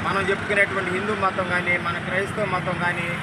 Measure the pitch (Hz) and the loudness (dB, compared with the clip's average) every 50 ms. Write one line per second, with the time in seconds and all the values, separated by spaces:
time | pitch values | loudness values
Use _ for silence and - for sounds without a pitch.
0 | - 160 185 196 196 185 196 196 - - 208 202 202 196 185 190 185 180 180 185 | 0 0 0 2 2 2 0 0 2 0 4 4 4 2 2 -2 -2 0 -2 -2
1 | 202 208 214 202 196 190 190 196 185 180 180 180 180 175 175 175 170 175 175 175 | 0 -2 0 2 2 0 2 0 -2 0 0 0 2 2 0 0 0 -2 -2 -2
2 | - 196 190 185 196 190 - - 214 196 185 185 175 185 180 175 175 175 175 175 | -4 -2 0 0 0 0 -2 -2 -2 0 0 -2 0 0 -2 0 0 0 0 0
3 | 170 170 170 170 | -2 -4 -4 -4